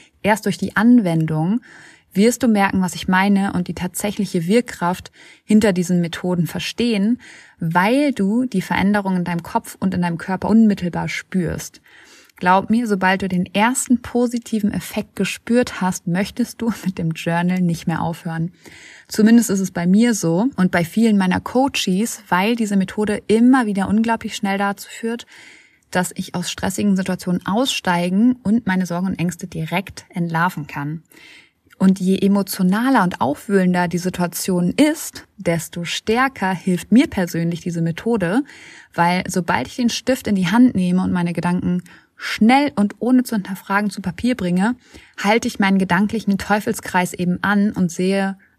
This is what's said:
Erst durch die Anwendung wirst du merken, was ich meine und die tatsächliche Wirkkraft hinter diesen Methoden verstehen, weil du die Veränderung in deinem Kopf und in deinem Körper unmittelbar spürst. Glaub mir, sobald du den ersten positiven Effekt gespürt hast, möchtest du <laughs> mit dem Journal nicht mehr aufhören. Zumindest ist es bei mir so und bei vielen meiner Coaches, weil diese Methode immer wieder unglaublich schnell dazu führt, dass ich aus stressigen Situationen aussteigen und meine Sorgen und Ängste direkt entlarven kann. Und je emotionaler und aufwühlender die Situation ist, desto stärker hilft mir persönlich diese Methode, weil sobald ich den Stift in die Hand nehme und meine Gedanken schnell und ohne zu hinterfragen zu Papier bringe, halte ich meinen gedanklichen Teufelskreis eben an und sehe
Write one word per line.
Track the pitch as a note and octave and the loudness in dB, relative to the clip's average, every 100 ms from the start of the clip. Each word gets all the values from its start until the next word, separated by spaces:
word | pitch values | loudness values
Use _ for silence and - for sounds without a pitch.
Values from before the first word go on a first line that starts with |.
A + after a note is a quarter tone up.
| _ _ | _ _
Erst | F#3+ G#3 G#3 | 0 0 0
durch | F#3 | -4
die | F#3+ - | -4 2
Anwendung | A3+ B3 F#3 E3 D#3+ D#3 E3 A3+ - - - - _ | 6 6 4 2 0 0 0 -2 -6 -16 -20 -20 _
wirst | - A3 A#3+ | 2 2 4
du | B3+ | 2
merken, | G#3 G3 F#3+ | 4 2 2
was | F3+ - | -2 -2
ich | - | 0
meine | F#3 G3+ G3 G3 | 2 4 2 2
und | F3+ F3+ | -2 -4
die | F3 | -6
tatsächliche | F3+ - G#3 G3 F#3+ F3+ E3 | -8 -6 -6 -4 -4 -2 2
Wirkkraft | A3+ A#3 - F3 F#3 - - - - | 2 0 -2 -4 -4 -8 -20 -20 -20
hinter | - A3 G#3+ | 2 4 4
diesen | F3+ F3 F3+ | 2 0 0
Methoden | E3+ - F3+ F3+ D#3 | 0 -4 -2 -2 -2
verstehen, | F3+ - - A#3+ G#3 G3+ B3 - - - _ | -4 -8 -4 -2 0 0 -2 -6 -20 -20 _
weil | E3 E3+ G3 C4 D4 | -2 0 2 2 2
du | B3+ G3 A3+ B3+ | 0 0 0 -2
die | F#3+ | -4
Veränderung | - - G3 G#3 F#3+ F#3 | -2 0 2 0 0 -2
in | |
deinem | F3 E3+ | -2 -6
Kopf | E3+ A3+ - - | -4 -6 -6 -6
und | F#3+ | -4
in | F#3 | -2
deinem | F3 E3+ | -2 -4
Körper | - F#3 - | -6 -6 2
unmittelbar | A3 A3 G3 F3+ E3+ E3 | 4 4 2 -2 -4 -6
spürst. | - - F#3+ D#3+ D3+ - - _ - - - _ _ | -8 -6 -4 -2 -4 -10 -18 _ -20 -20 -20 _ _
Glaub | F3+ F#3+ G3 | 2 2 4
mir, | A3+ A#3+ | 0 0
sobald | G3 F#3+ F#3+ | 0 0 0
du | F#3+ | 0
den | F3+ F3+ | -2 -2
ersten | G3 A3 C4 - A#3+ | 0 0 0 0 0
positiven | - A#3+ A#3+ A#3+ - A3 G3+ | 0 -2 0 -2 -4 -2 -2
Effekt | F#3 - - G#3 - | -4 -6 -8 -8 -6
gespürt | F#3+ - - A#3+ - - | -6 -6 0 0 0 -2
hast, | F#3 F#3 - | -4 -2 -2
möchtest | F3 G3 - A#3 - | -2 -2 -4 -6 -4
du | A3+ G3 | -4 -4
<laughs> | F#3 | -6
mit | - | -4
dem | E3 | -4
Journal | D#3+ - E3+ F3 F#3 | -4 -2 0 0 0
nicht | F3+ E3 - | 0 0 -4
mehr | D#3+ | -4
aufhören. | E3 E3 E3+ E3 E3 - - - - - - | -4 -6 -8 -6 -6 -8 -20 -20 -20 -20 -6
Zumindest | - G#3+ A#3 A3+ | 2 6 6 6
ist | G3 | 0
es | F#3+ | -2
bei | - F3 | -2 2
mir | G3 A#3+ | 4 4
so | G#3 E3 E3+ A#3+ B3+ | 2 0 0 0 0
und | F#3 | 2
bei | F3+ E3+ | 2 0
vielen | - A3+ G3+ | 2 2 4
meiner | F#3 F3+ | 2 0
Coaches, | - B3 C4+ - - F#3 A#3 - - | -2 0 0 0 -2 -2 -2 -6 -2
weil | F3+ G3+ A#3 | 0 2 0
diese | G#3+ G3+ | 0 0
Methode | F#3 - G#3 G#3 - | 0 -2 -4 -4 0
immer | G#3+ A#3+ C4 A3 | 4 6 6 2
wieder | G3 F#3+ | -2 0
unglaublich | G3+ A3+ A3+ A3 - | 0 0 -2 -6 -6
schnell | G3 G3 | -4 -2
dazu | G3+ G3+ - | -2 -4 -12
führt, | - A3+ A#3+ - - - - _ _ _ | -10 -8 -8 -10 -20 -20 -20 _ _ _
dass | F3+ F3+ - | -4 -2 -6
ich | F#3 F3+ | -8 -8
aus | F3 | -8
stressigen | - - F#3+ G#3 F#3+ | -6 -6 -2 0 0
Situationen | F#3+ F3+ - F3+ - | 0 -4 -2 -4 -2
aussteigen | G3+ C4+ - - F3 F3 F#3+ B3 B3 | -2 -2 -2 -2 0 0 2 2 2
und | G3 A3+ - | 0 0 0
meine | F#3 F#3 | -2 -2
Sorgen | F3 F#3+ | -4 -4
und | - | -2
Ängste | E3+ F3 F#3 | -4 -4 -10
direkt | E3 D#3+ F3 F#3+ - - | -8 -4 -4 -6 -12 -12
entlarven | - E3+ E3 F3 F3+ C#3+ | -6 -4 0 -2 -2 -8
kann. | D3 C#3+ D#3+ - - - - _ _ _ _ | -8 -8 -10 -14 -20 -20 -20 _ _ _ _
Und | F#3+ F#3+ | 2 2
je | F#3 F#3+ | 0 0
emotionaler | G3 G3+ G3 - F#3 G3+ B3+ B3+ | 2 0 -2 0 0 2 2 2
und | F3+ - | 2 0
aufwühlender | B3+ D4 - G3 F3+ F3+ F3+ | -2 -4 -2 2 2 2 0
die | F3 | -2
Situation | F3+ F3+ F3 - - F3+ F3+ | -4 -4 -4 -4 -2 0 0
ist, | - D4 D#4+ - - - - | 2 2 2 -8 -16 -20 -6
desto | F#3 E3+ - - E3+ | -2 -2 -4 -10 -8
stärker | - - A3+ C4+ C4+ F#3+ | -6 -2 0 0 0 -2
hilft | F#3 - F3+ - | -2 -2 -2 4
mir | A3 D#4+ | 4 4
persönlich | - F3 E3+ E3+ E3+ | 0 -4 -2 -4 -4
diese | - E3+ | -6 -4
Methode, | E3 E3 A3+ A#3 E3+ G#3+ C#4+ - - - - | -4 -2 -2 -2 0 0 -2 -10 -20 -20 -10
weil | - E3+ F3+ - | -2 0 0 -2
sobald | F#3 F3 D3 B2+ | -4 -2 -2 -4
ich | - | -2
den | A#3 | -2
Stift | - - C4 - | -2 -2 -2 0
in | G3 | 0
die | F3 | 2
Hand | A3 B3 F#3+ | 4 4 4
nehme | F3+ F3+ | 0 0
und | F#3 | 0
meine | F#3 F3 | 0 -2
Gedanken | E3+ F3 F3+ F3+ F3+ - - _ - | -2 -2 -2 0 -4 -6 -16 _ -14
schnell | - - A3 C4 D4 - | -10 2 4 6 4 0
und | G#3 - | -2 -2
ohne | A3+ B3+ | 2 2
zu | B3 A3 | 2 -2
hinterfragen | F#3 F#3+ - G3 G#3 | -4 -10 -4 -2 -2
zu | G3+ | -4
Papier | F#3+ E3 A#3+ B3+ | -6 -4 -2 -2
bringe, | F3+ F3 G#3 B3 _ - - - | 0 2 0 -2 _ -20 -20 -4
halte | G3 A#3 A#3 | 0 2 0
ich | - | 0
meinen | G3 G3 | 2 2
gedanklichen | F#3 F3 G#3 A3+ G3+ G3 | 2 2 0 -2 -2 -2
Teufelskreis | - G#3 G#3 G#3+ - F#3 F3+ | 0 0 0 -6 -2 -2 -2
eben | - F3+ F3 | -2 -2 -2
an | F#3+ G3+ G3+ | 0 2 2
und | G3 F3+ | 0 -2
sehe | E3 F#3 G3 G3 F#3+ _ | 0 -2 0 -2 -4 _